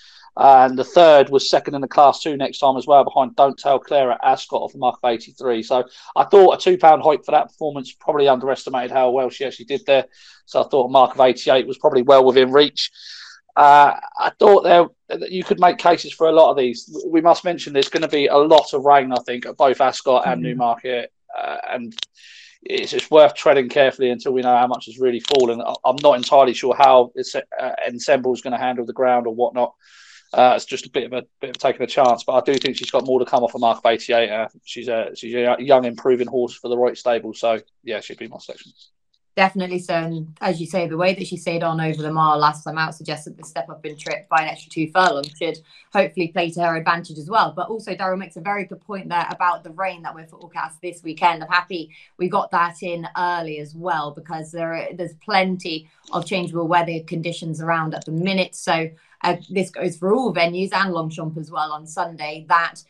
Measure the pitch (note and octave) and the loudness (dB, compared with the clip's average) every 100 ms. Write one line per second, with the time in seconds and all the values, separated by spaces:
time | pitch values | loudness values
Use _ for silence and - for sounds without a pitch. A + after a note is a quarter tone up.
0 | - - - - C3+ C3 C3 B2+ B2+ F3 | -20 -20 -18 2 8 8 6 2 2 6
1 | E3 D3 C3+ C#3 - D#3 - C#3+ C3 - | 8 8 6 0 0 -2 -2 -8 -4 4
2 | C#3 C3+ D#3+ C#3 C3 - C#3 C3 A#2+ C#3+ | 4 4 -6 -4 -6 -2 -2 -2 4 4
3 | B2+ - B2+ - C#3 C3 C#3 C3+ - D3 | 4 0 -2 2 2 2 -2 -2 0 0
4 | B2+ A#2 - C3 - B2+ - C#3 B2+ - | 0 0 0 -2 -4 -8 -8 -4 -4 -2
5 | B2 A2+ - _ B2+ A2+ A2 B2+ B2+ - | -4 -4 -8 _ -4 -4 -2 -2 -2 -10
6 | - - - G3+ F#3 - - F#3 D#3+ D3+ | -8 -2 6 8 8 6 0 4 6 6
7 | D3 D3+ - F#3 - _ D#3 C#3+ B2+ - | 4 0 0 0 0 _ -8 -8 -14 -10
8 | - D3+ C#3 B2+ C3+ B2+ - C3 B2 C3 | -4 2 2 2 0 -6 -6 -6 -4 0
9 | B2+ B2+ B2+ - C3 - A#2+ C3+ C#3+ C3+ | 0 0 -2 -6 -10 -10 -8 -8 0 0
10 | B2+ _ - _ _ C3 - D3 B2+ C3+ | 0 _ -20 _ _ -4 0 0 2 4
11 | B2 C3+ C3 A#2+ - C3 A#2 C3 D#3+ C3+ | 4 4 2 2 0 0 0 -2 0 2
12 | B2 C3+ C3 B2+ B2+ C3+ D3 - - - | 6 6 8 4 4 4 2 0 -8 -10
13 | - - - - _ - D3 C#3+ C#3+ - | -20 -20 -20 -20 _ 4 8 8 8 2
14 | - - - - G#3+ G3 E3+ F3 E3+ _ | -10 -6 -6 4 6 6 6 4 4 _
15 | _ E3+ - F#3 F3 F3 F3+ - F3 E3+ | _ -10 -8 -8 -4 2 2 4 2 2
16 | D3 - D#3+ D#3+ D#3 C#3 B2+ A#2 - D#3 | -2 -2 2 6 6 4 -2 -4 -14 -12
17 | - E3 E3 D#3+ F3+ F3 - C#3 C#3 E3 | -2 2 2 2 0 -6 -4 -2 -2 -2
18 | D#3 D3+ C#3 C#3+ D3+ D#3 C#3 C#3+ C3+ C#3+ | -2 -2 2 2 6 4 4 -2 4 4
19 | C3 B2 B2 B2 B2 - C#3 B2 C3 - | 4 -4 -6 -10 -10 -2 0 2 -2 -2
20 | - B2+ C3+ B2 B2+ B2 A#2+ A#2 B2+ B2 | 0 0 0 -4 -6 -4 -4 -4 -6 -8
21 | A#2 _ _ - - - - B2+ A#2 A3+ | -8 _ _ -12 -10 -10 -10 -10 -10 -10
22 | - _ - - - _ - - - - | -12 _ -20 -20 -20 _ -6 -6 -4 -8
23 | - D#3 D3 - D#3+ C#3 B2 D3 C3+ - | 4 6 6 4 2 2 0 2 0 2
24 | B2+ A#2+ C#3+ B2+ B2 B2 B2 B2 - A2+ | -2 -2 -4 -2 2 2 2 -4 -10 -4
25 | B2+ A#2+ - C#3 A#2+ A#2 - B2 - B2+ | -2 -2 -2 0 2 0 -8 -4 -4 0
26 | D3 B2+ B2 C#3+ C3 A2+ C3 A#2+ C3+ B2+ | 2 2 2 4 4 2 -4 2 6 6
27 | B2 - B2+ C3+ - - B2+ - G#2+ A#2+ | 4 -4 -8 -8 -10 -8 -8 -6 -8 -8
28 | - C#3 B2+ A#2+ C3+ A#2+ B2+ B2 A#2 - | -2 0 0 -4 -6 -6 -6 -6 -8 -4
29 | B2+ B2 A#2+ A2+ A#2+ B2 A#2+ - _ _ | 0 0 -2 -4 -4 -2 -6 -6 _ _
30 | - - _ - B2+ - - C3 B2 C#3 | -20 -20 _ 2 4 2 -2 -12 -8 -8
31 | A#2+ B2+ A#2 _ C3+ B2 C#3 - A#2+ - | -6 -10 -12 _ -14 -6 -4 -4 -4 2
32 | B2+ A#2 - B2+ C3+ C#3 C3 B2 B2 C3+ | 2 2 0 -2 0 -2 -2 -6 -4 -4
33 | C3 B2+ B2 C3 A#2+ B2+ A#2 A2 A#2+ A2+ | 0 -2 0 -2 -2 -2 -2 0 0 -2
34 | - A#2 A2+ G#2+ A2 _ - A#2+ A#2+ A2+ | -2 -2 0 -4 -8 _ -18 -14 -6 -6
35 | G#2 - A2+ A#2+ A#2+ B2 B2+ C3 B2 A#2 | -6 -10 -10 -4 -2 -2 2 2 2 -4
36 | C3+ B2 A#2 B2+ A#2+ - A#2+ A#2+ B2 - | 0 0 0 -4 -4 -6 -6 -2 -2 -2
37 | B2+ A#2 A2 G#2+ A#2 A2 - _ - G#2+ | -2 -2 -4 -6 -4 -4 -6 _ -12 -12
38 | - - A2+ - - - - _ _ _ | -12 -16 -16 -18 -20 -20 -20 _ _ _
39 | _ _ _ - F#3+ F#3+ F3+ F3+ F3+ E3+ | _ _ _ -2 -2 -2 -6 -8 -4 -4
40 | E3 E3 D#3+ - G3 E3 E3 F#3+ E3+ D#3+ | -4 -10 -12 -8 -6 -6 -6 -6 -4 -2
41 | F3+ F#3+ F3+ F3 F3+ E3+ E3 E3 D#3+ D#3 | -2 -2 -8 -10 -8 -6 -4 -4 -4 -4
42 | D3+ D#3 D#3 D3+ D3+ D3+ D#3+ D#3 D#3 D#3 | -6 -2 0 2 0 -2 -10 -8 -8 -8
43 | D#3 D3 - - - E3 E3 D#3 D3+ D3+ | -12 -12 -14 -20 -16 -12 -12 -14 -16 -14
44 | E3 D3 - D#3+ D#3 D#3+ - - D#3 F#3 | -10 -12 -2 -2 -2 -10 -14 -8 -4 0
45 | F#3 C#3+ D3 - E3 D#3+ _ _ _ G3+ | 0 -2 -10 -10 -10 -10 _ _ _ -4
46 | F#3+ - E3 F#3+ E3+ E3 E3+ D#3+ E3+ E3+ | -4 -4 -6 -4 -6 -4 -4 -2 -4 -4
47 | E3 D#3 D3+ A3 E3 D#3 - A3 G#3 F#3 | -6 -16 -4 -2 -2 -4 -10 -10 -10 -8
48 | F#3+ F#3 F3+ F#3 F3+ G#3 F#3+ F3+ _ G3 | -6 -6 -10 -12 -8 -8 -8 -16 _ -14
49 | D#3+ E3+ E3 F3+ F3+ E3+ E3+ D#3+ F#3+ F3 | -8 -6 -6 -4 -4 -4 -10 -8 -8 -8
50 | D#3 D#3+ D#3+ _ E3 E3 C#3+ - F3+ F3 | -16 -18 -20 _ -16 -12 -12 -12 -16 -14
51 | E3 D#3 F3+ E3 D#3+ F3+ E3+ F3+ D#3 - | -14 -4 -2 -2 -4 -4 -4 -12 -14 -20
52 | _ _ F3+ G3 - F3+ E3+ E3+ F#3 E3+ | _ _ -4 -4 -2 -4 -4 -6 -10 -10
53 | E3 F3 F3 F3 D#3+ D3+ D3 D#3+ F3+ D#3+ | -10 -6 -6 -4 -8 -12 -14 -12 -8 -6
54 | D3 D3 - D#3+ D#3+ E3+ E3 E3 - F3 | -8 -12 -14 -14 -12 -10 -8 -8 -10 -12
55 | E3+ - - G3+ F#3+ F#3 F3+ D#3 D#3 _ | -14 -14 -4 -2 0 -4 -8 -10 -12 _
56 | _ F3 E3+ F#3+ E3+ E3 E3 F3 E3+ E3 | _ -10 -6 -6 -6 -6 0 0 0 -8
57 | D#3+ E3 E3 E3 E3+ D3+ D#3+ E3 D#3 D3+ | -10 -10 -8 -10 -10 -10 -4 -4 -4 -10
58 | - D#3+ F#3 F#3+ F3+ - - E3 D#3+ D#3+ | -10 -6 -4 -4 -4 -8 -4 -4 -4 -12
59 | _ _ E3+ F3 - F#3+ F#3 - F3+ F3 | _ _ -4 -4 -6 -6 -6 -6 -8 -4
60 | F#3 A#3 A#3+ F3 E3+ F3 F#3+ G3 G3 E3+ | -2 0 -2 -2 -2 -2 -6 -4 -4 -4
61 | D#3+ D#3+ D#3+ D#3 D#3 D#3+ D3+ D3+ D#3+ - | -6 -8 -10 -12 -12 -8 -8 -10 -12 -10
62 | E3+ D#3+ D3+ D#3 D#3 E3+ E3+ - _ | -10 -10 -14 -14 -2 0 0 -8 _